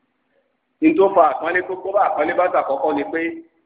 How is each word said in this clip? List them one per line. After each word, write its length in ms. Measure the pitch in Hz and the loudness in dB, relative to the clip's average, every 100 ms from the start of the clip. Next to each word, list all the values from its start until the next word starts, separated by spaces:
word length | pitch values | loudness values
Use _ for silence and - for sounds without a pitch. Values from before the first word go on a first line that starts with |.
| _ _ _ _ _ _ _ _ | _ _ _ _ _ _ _ _
Ní 60 | 160 | 2
tó 120 | 160 190 | 4 4
fa 140 | 190 | 4
àpọ́nlé 360 | 156 135 156 180 | 4 2 -4 -4
tó 120 | 180 185 | -4 -8
kó 120 | 196 | -4
bá 120 | 196 | 0
àpọ́nlé 300 | 165 143 156 | 0 0 -2
bá 100 | 175 180 | 0 0
tàkọ́kọ́ 480 | 175 143 135 156 | 0 -2 -2 -2
ni 100 | 147 | -2
pé 160 | 143 165 165 - - _ | -4 -6 -6 -8 -16 _